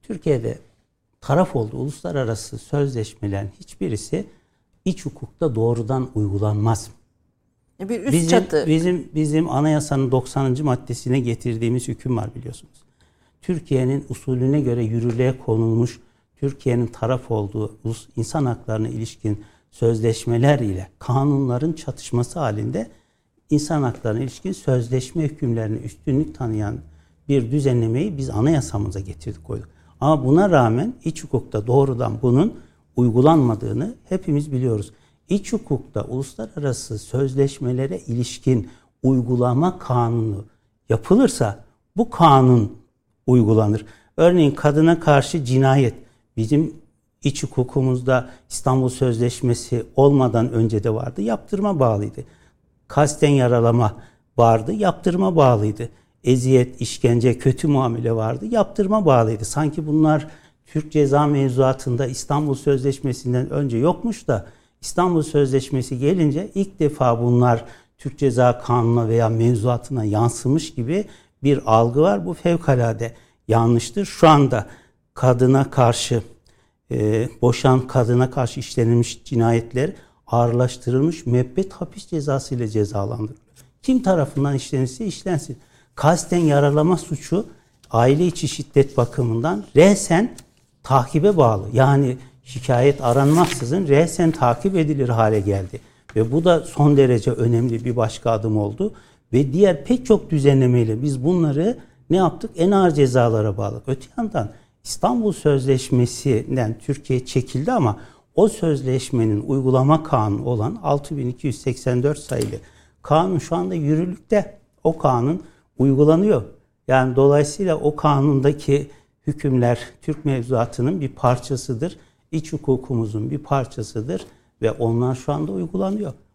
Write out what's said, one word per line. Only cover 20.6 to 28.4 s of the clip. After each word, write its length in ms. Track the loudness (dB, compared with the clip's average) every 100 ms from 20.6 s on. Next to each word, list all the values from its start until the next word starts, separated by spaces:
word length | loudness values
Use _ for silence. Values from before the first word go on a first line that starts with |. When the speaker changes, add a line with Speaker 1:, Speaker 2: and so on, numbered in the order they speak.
| 0 -6 -10 _
Speaker 1:
kanunların 720 | -4 0 0 0 -2 -2 -4
çatışması 680 | -6 -10 -12 -6 -4 -4 -4
halinde 520 | -4 -4 -6 -6 -8 _ _ _ _ _ _
insan 320 | -2 -2 -2
haklarına 380 | -2 -4 -6 -4
ilişkin 320 | -6 -10 -12
sözleşme 680 | -8 -2 -2 0 -6 -4 -6
hükümlerine 560 | -6 -4 -4 -4 -4 -8
üstünlük 560 | -10 -10 -4 -2 -4
tanıyan 420 | -6 -6 -4 -6 -8 -14 -20 _ _ -2
bir 220 | -2 0
düzenlemeyi 680 | -2 0 0 0 -2 -4 -6
biz 120 | -6
anayasamıza 680 | 0